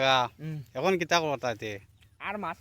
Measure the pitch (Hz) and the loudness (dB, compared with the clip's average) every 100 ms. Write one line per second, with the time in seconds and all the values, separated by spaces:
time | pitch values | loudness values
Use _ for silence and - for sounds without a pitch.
0 | 135 131 120 - 156 151 127 131 165 185 | 6 4 2 -4 -10 -8 -8 -2 0 0
1 | 170 175 156 135 127 107 110 101 - _ | 2 2 2 -2 -2 -4 -6 -8 -12 _
2 | _ - 160 208 175 170 | _ -14 -10 -6 -6 -8